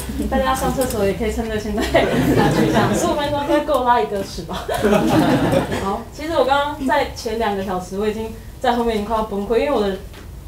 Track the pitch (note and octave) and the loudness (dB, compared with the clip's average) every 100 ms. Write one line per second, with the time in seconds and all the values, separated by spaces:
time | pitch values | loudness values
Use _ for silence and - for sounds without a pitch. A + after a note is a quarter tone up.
0 | - - G#3 C4+ C4 C4 C4 B3+ B3 A3+ | -4 -4 -2 0 2 0 0 0 0 0
1 | G3 F#3 A3 A3+ A3 G#3+ G#3+ G3+ - - | 0 0 -2 -2 -2 -4 -4 -2 2 2
2 | - A#3+ C4 - - - - - - - | 2 2 2 4 4 4 2 2 2 2
3 | E4+ D4+ C#4+ D4 C#4+ D4+ D4+ C#4 B3 A#3+ | 0 0 -2 -2 0 0 2 2 4 2
4 | G#3+ G3+ F#3+ - D#3+ F3+ - - G#3 G#3 | 2 -2 -6 -8 -8 -8 -4 0 2 4
5 | D#3+ D#3 D#3 - E3+ F3 - - G3 G#3 | 4 4 4 4 4 2 0 -2 -2 -4
6 | - - D4+ D#4+ B3+ C#4 C#4+ D4+ C4+ D4 | -6 -10 -2 2 4 2 0 -2 0 0
7 | - - A3+ A3+ G#3+ G3+ G3 F#3 F3+ G3 | 0 -4 -6 -2 -2 -2 -4 -4 -4 -4
8 | G#3+ G#3+ A3 A3 - - B3+ A#3+ A#3 G#3+ | -2 -2 -6 -10 -16 -4 0 2 2 0
9 | G#3 A3 - G3 G3+ A#3+ C#4+ C4 G3+ F#3+ | 0 -2 -2 -2 0 0 2 2 0 -2
10 | - - - - | -8 -16 -16 -16